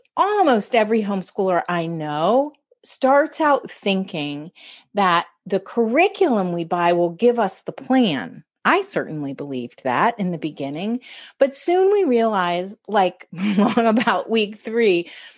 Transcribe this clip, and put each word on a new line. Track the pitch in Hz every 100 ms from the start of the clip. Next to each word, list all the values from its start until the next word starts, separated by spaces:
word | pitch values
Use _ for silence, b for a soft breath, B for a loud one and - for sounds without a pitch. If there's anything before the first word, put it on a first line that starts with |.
| _ -
almost | 381 415 339 226 - 233
every | 214 220
homeschooler | 202 196 175 - 190 170 -
I | 175 165
know | 165 151 147 170 247 294 - _ _
starts | - - 262 285 302 -
out | 302 269 -
thinking | - 208 190 190 165 147 143 160 B B B _
that | 202 190 175 - _ 185
the | 190
curriculum | - - 226 254 392 - 349 220 185
we | 170
buy | 170 175 175
will | 175 175
give | 170 240 233
us | 196 -
the | -
plan. | - - 262 226 135 87 - - _
I | - 339
certainly | 381 170 - 151 139
believed | 139 143 131 120 -
that | 131 123 214 233
in | 180
the | 165
beginning, | 156 151 139 151 202 240 B B B -
but | 277 -
soon | - 359 381
we | 415
realized, | 349 240 226 202 175 175 190 220 -
like, | 208 185 - -
<laughs> |
long | 170 202 196 214 220 226
about | 220 208 185 -
week | 226 202 214
three, | - 226 226 175 175 B B